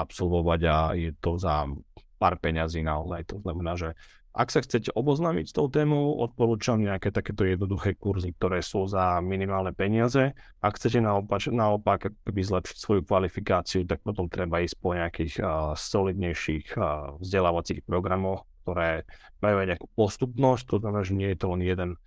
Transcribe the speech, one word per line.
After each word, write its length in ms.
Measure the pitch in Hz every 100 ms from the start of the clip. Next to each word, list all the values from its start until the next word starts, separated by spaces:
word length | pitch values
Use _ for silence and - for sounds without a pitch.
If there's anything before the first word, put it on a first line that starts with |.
| 78
absolvovať 540 | - 90 87 82 85 82
a 80 | 78 80 87
je 160 | 82 76
to 160 | 87 85
za 320 | 87 76 71 69 - - - -
pár 240 | 90 87
peňazí 400 | 82 80 80 82
naozaj. 480 | 80 76 82 85 82 101
To 80 |
znamená, 320 | 101 85 85 87
že 160 | 82 - - - - -
ak 160 | 123
sa 80 | 156
chcete 320 | 120 120 107 -
oboznámiť 560 | 139 143 170 170 160
s 40 | -
tou 120 | 147
témou, 480 | 147 151 147 147 -
odporúčam 560 | 117 - 117 113 - 113
nejaké 320 | 104 95 101
takéto 360 | 101 - 104 95
jednoduché 480 | 92 95 98 101 92
kurzy, 400 | 101 98 87 -
ktoré 240 | 92 90
sú 240 | - 104 95
za 360 | 98 92 90
minimálne 480 | 90 95 98 95 95
peniaze. 640 | 87 98 110 120 135 135 - - -
Ak 160 | 104 -
chcete 240 | 123 120
naopač-, 520 | 110 101 101 101 143
naopak 600 | 120 107 104 104 98 98
ako 80 | - -
keby 140 | 104
zlepšiť 340 | 95 92 - -
svoju 220 | - 101 82
kvalifikáciu, 800 | 98 92 - 104 92 - 95 87
tak 160 | 87
potom 240 | - 104 87
treba 320 | - 87 85
ísť 160 | 87 -
po 120 | 92
nejakých, 420 | 87 85 - 78 -
a, 360 | 95 78 78 76
solidnejších, 920 | - 104 95 92 87 80 - 78 - -
a, 400 | 87 76 71 76
vzdelávacích 640 | 92 95 90 85 85 76 -
programoch, 560 | 90 92 92 95 95 - -
ktoré 440 | - 87 82 80 - - - -
majú 160 | 104 101
aj 80 | 95 87
nejakú 120 | - -
postupnosť, 680 | 104 - 127 120 135 123 -
to 80 | 104
znamená, 200 | 110 104
že 120 | 95 98
nie 160 | 98
je 60 | 90
to 80 | 95
len 100 | 90
jeden 260 | 90 90 90 85